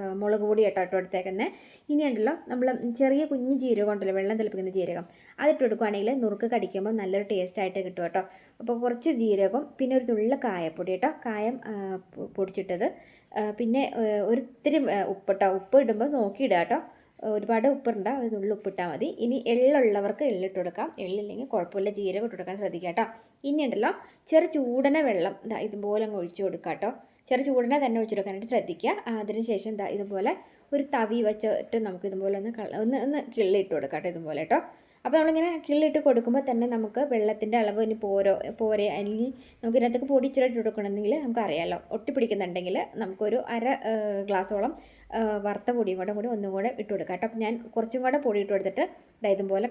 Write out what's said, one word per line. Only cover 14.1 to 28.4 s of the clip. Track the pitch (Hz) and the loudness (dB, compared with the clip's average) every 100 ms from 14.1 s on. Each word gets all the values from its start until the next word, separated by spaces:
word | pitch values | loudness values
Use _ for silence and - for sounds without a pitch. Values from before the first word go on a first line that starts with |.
| 208 202 | 0 2
ഒരിത്തിരി, | 240 233 - 294 302 240 196 | 0 -2 -4 2 2 2 2
ആ, | 190 | 0
ഉപ്പിട്ടോ, | 196 - 196 196 190 | -2 0 2 2 2
ഉപ്പ് | 190 269 | 4 6
ഇടുമ്പോൾ | 254 208 262 285 | 6 2 0 0
നോക്കി | 214 240 269 | 0 0 2
ഇടുക | 180 | 2
കേട്ടോ. | 170 277 - - _ - - 214 | 2 0 -4 -16 _ -8 -4 -2
ഒരുപാട് | 208 226 269 277 | 0 2 2 2
ഉപ്പിടണ്ട, | 240 220 190 269 | 0 -2 -2 -2
ഒരു | 233 214 | -2 -2
നുള്ളു | 196 208 | -2 -2
ഉപ്പിട്ടാൽ | 202 190 180 | -4 -4 -4
മതി. | 147 277 - 240 | -2 -4 -2 -2
ഇനി | 247 233 | 0 2
എള്ളുള്ളവർക്ക് | 233 262 294 233 202 202 208 294 | 4 6 6 6 4 0 0 0
എള്ളിട്ട് | 190 190 190 | 0 -2 -4
കൊടുക്കാം, | 180 175 294 - 185 | -4 -4 -8 -6 -6
എള്ളില്ലെങ്കിൽ | 196 208 202 269 | -6 -6 -10 -4
കുഴപ്പമില്ല, | 208 175 196 196 202 | -2 -2 -2 -4 -2
ജീരകം | 196 185 233 | -2 -2 -4
ഇട്ട് | 190 | -6
കൊടുക്കാൻ | 185 196 | -10 -6
ശ്രദ്ധിക്കുക | 190 175 180 | -6 -4 -4
കേട്ടോ. | 175 226 - - _ 277 | -2 -4 -6 -20 _ -2
ഇനി | 294 269 | 0 0
ഉണ്ടല്ലോ | 202 254 392 - - - | 0 0 -2 -10 -20 2
ചെറു | 320 330 311 | 4 6 2
ചൂടനെ | 247 247 277 302 285 | 0 2 4 4 2
വെള്ളം | 196 180 - 226 | 2 0 -2 -6
ദാ | 220 214 | -4 -4
ഇതുപോലെ | 208 202 214 220 | -4 -2 0 -2
അങ്ങ് | 202 | -4
ഒഴിച്ച് | 175 - 196 | -6 -4 -4
കൊടുക്കുക | 175 175 | -4 -6
കേട്ടോ. | 151 202 - - _ - | -4 -4 -6 -12 _ 0
ചെറു | 254 269 | 0 2
ചൂടനെ | 254 240 285 262 | 2 4 2 2
തന്നെ | 226 | 2
ഒഴിച്ച് | 220 214 | 0 -2
കൊടുക്കാനായിട്ട് | 196 190 | -4 -6